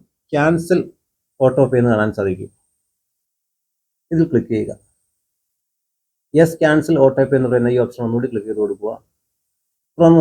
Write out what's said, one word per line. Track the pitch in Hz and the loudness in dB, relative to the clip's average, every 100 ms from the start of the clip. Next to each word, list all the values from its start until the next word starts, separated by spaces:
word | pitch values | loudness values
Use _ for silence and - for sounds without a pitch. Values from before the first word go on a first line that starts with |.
| _ _ _ | _ _ _
ക്യാൻസൽ | 147 156 165 - 180 - _ _ _ _ - | -2 0 0 0 -2 -2 _ _ _ _ -2
auto | 131 127 135 | 0 2 0
pay | 123 | 2
എന്ന് | 120 | 2
കാണാൻ | 107 107 104 | 0 -2 -2
സാധിക്കും. | 98 92 107 _ _ _ _ _ _ _ _ _ _ _ _ _ _ _ - | -4 -6 -12 _ _ _ _ _ _ _ _ _ _ _ _ _ _ _ -6
ഇതിൽ | 165 160 | -2 0
ക്ലിക്ക് | 120 - | -2 -2
ചെയ്യുക. | 110 - - _ _ _ _ _ _ _ _ _ _ _ _ _ _ _ 147 | -4 -6 -12 _ _ _ _ _ _ _ _ _ _ _ _ _ _ _ 2
യെസ്, | 165 - | 2 2
ക്യാൻസൽ | 156 151 151 156 135 | 0 2 2 2 4
auto | 135 135 | 2 0
pay | 135 | 0
എന്ന് | 123 | 0
പറയുന്ന | 123 120 123 | 0 0 0
ഈ | 117 | -2
ഓപ്ഷൻ | - 113 | -6 -6
ഒന്നുകൂടി | 117 123 | -4 -4
ക്ലിക്ക് | 113 110 | -6 -6
ചെയ്ത് | 107 | -4
കൊടുക്കുക. | 104 101 104 113 _ _ _ _ _ _ _ _ _ - | -4 -4 -10 -10 _ _ _ _ _ _ _ _ _ 2
തുടർന്ന് | 165 165 | 4 4